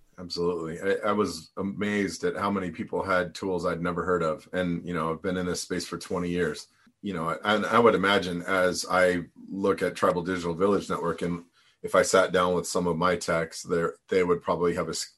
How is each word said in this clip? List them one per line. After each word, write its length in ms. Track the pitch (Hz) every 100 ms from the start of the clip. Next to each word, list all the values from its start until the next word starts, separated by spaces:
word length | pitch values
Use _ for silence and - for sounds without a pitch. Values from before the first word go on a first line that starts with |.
| _ -
Absolutely. 600 | 87 85 87 85 80 85
I, 280 | 98 95 107
I 40 |
was 380 | 104 92 80 - -
amazed 680 | 98 95 104 104 95 -
at 120 | 90 85
how 140 | 101
many 200 | 101 90
people 320 | 80 - 87
had 320 | 92 92 87
tools 320 | - 98 90 87
I'd 160 | 82
never 220 | 87 85
heard 180 | 82 90
of. 260 | 80 78 -
And, 340 | 92 90 85 85
you 80 |
know, 160 | 85 80
I've 120 | 80
been 140 | 95 92
in 100 | 90
this 160 | 85
space 240 | - 90 -
for 120 | 82
twenty 300 | - 92 87
years, 400 | 87 80 73 - _ _ _
you 140 | 101
know, 220 | 85 82 80
and 240 | 104 107 90
I 120 | 113
would 160 | 113
imagine 480 | 92 98 101 90 87
as 420 | 87 95 92 82 -
I 360 | 92 90 90 78 - -
look 320 | 98 98 95
at 140 | 90 -
Tribal 260 | 98 87
Digital 320 | 85 90 85
Village 340 | 82 101 98 -
Network 320 | 82 82 -
and 220 | 117 87 - _ _ _
if 120 | - 95
I 60 |
sat 300 | 87 95 92
down 220 | 92 90
with 120 | 87 82
some 200 | 92 87
of 100 | 82
my 200 | 90 87
techs, 460 | - 82 80 -
they're, 300 | - 87 82 - -
they 140 | 95
would 180 | 90 85
probably 340 | - 85 87
have 120 | 85 80
a 40 |
s-, 240 | 76 -